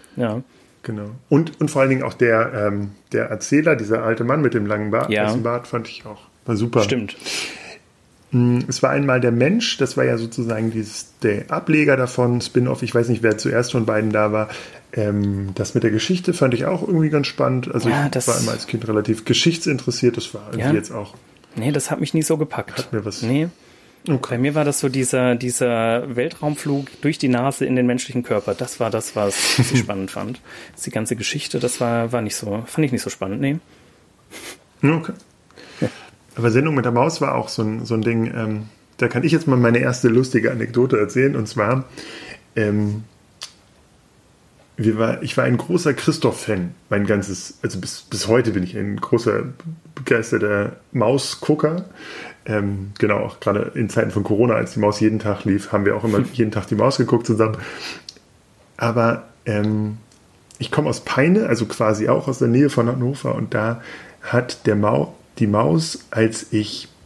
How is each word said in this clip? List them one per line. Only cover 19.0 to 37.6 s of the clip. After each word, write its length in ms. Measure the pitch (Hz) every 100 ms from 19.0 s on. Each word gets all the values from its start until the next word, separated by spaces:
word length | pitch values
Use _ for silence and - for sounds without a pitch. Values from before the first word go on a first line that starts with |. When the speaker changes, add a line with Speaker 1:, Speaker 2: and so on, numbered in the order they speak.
| 107 110 -
Speaker 2:
geschichtsinteressiert, 880 | 117 170 165 - 135 - 120 123 117
das 160 | -
war 120 | 107 104
irgendwie 160 | 113 127
Speaker 1:
Ja. 40 |
Speaker 2:
jetzt 200 | 107 -
auch 220 | 113 101 - - - - -
Speaker 1:
Nee, 160 | 120
das 180 | 143 -
hat 100 | 156
mich 140 | 151
nie 80 | 165
so 160 | 151 160
gepackt. 400 | 151 - 104 -
Speaker 2:
Hat 140 | -
mir 120 | 113
was 160 | 104 -
Speaker 1:
Nee. 260 | 113 135 165 - - - - _ -
Speaker 2:
Okay. 280 | 135 - 120
Speaker 1:
Bei 20 |
mir 160 | 135
war 100 | 147
das 160 | 143 143
so 80 | 143
dieser, 460 | 131 127 131 127
dieser 800 | 120 123 120 123 117 113 117 123 120
Weltraumflug 680 | 143 - 151 147 156 139 135 -
durch 160 | 147 151
die 100 | 135
Nase 380 | 123 127 - -
in 100 | 127
den 100 | 123
menschlichen 360 | 123 - 127
Körper. 320 | 120 110 104
Das 240 | 98 - -
war 80 | 113
das, 260 | 110 - -
was 420 | 101 98 - -
Speaker 2:
<laughs> 140 | 127
Speaker 1:
ich 80 | 127
spannend 300 | 107 101 95
fand. 280 | - 104 123 - - - - -
Die 40 |
ganze 260 | - 110 113
Geschichte, 420 | 107 147 - 139
das 220 | 127 -
war, 300 | 120 117 117
war 100 | 120
nicht 140 | 107 -
so, 260 | 107 101 117
fand 200 | - 151
ich 60 |
nicht 100 | 123
so 80 | -
spannend, 300 | - 98 107
nee. 160 | 139 156 - - _ _ _ _ _ - - - _ _
Speaker 2:
Okay. 300 | 139 160 165 - - _ _ - - -
Speaker 1:
Ja. 60 | 131 - - - _ -
Speaker 2:
Aber 140 | 117
Sendung 260 | 113 151 143
mit 80 | 120
der 60 |
Maus 280 | 120 143 160
war 140 | 139
auch 140 | 127 117
so 120 | -